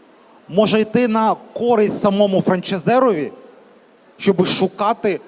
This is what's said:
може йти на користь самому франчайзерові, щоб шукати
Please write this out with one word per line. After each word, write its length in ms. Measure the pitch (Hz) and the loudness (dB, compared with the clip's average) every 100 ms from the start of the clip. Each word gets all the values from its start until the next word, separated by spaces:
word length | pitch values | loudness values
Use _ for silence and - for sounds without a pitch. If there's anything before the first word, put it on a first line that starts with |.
| _ _ _ - - | _ _ _ -20 -4
може 320 | 170 214 220 | 0 2 2
йти 260 | 214 240 240 | 0 0 0
на 280 | 220 220 175 - | 0 0 -2 -8
користь 480 | - 240 220 208 - | -4 0 2 2 0
самому 400 | 208 196 202 185 | 0 2 2 0
франчайзерові, 880 | 180 185 - 196 151 254 262 165 127 - - - - _ _ _ _ - | 0 -2 -4 -4 0 2 2 0 -4 -10 -20 -20 -20 _ _ _ _ -4
щоб 280 | 196 180 170 | 0 0 0
шукати 720 | - 185 - 208 226 208 160 | 0 -2 -2 -4 -2 -4 -4